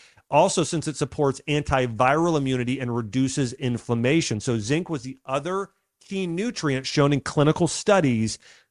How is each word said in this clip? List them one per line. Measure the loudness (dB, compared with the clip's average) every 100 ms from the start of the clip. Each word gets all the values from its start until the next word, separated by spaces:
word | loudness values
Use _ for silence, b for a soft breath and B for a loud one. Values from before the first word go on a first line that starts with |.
| b b _
also | 4 4 2
since | 0 -2 -4
it | -6
supports | -6 0 0 0 -4
antiviral | -4 0 0 0 2 2 4 2 0
immunity | 0 -2 -2 -2
and | -2 -4
reduces | -2 0 0 0 -2
inflammation. | -2 -4 -4 -2 0 2 2 0 -4
So | -2 -2
zinc | 0 -2 -2
was | -8
the | -8 -14 -6
other | -4 -2 -6 -6 _ _ _
key | -8 -6 -4
nutrient | -2 -4 -2 -2 -2 0
shown | 2 4
in | 2
clinical | 0 2 2 2 0
studies | 0 2 4 4 2 -2 -6 b b b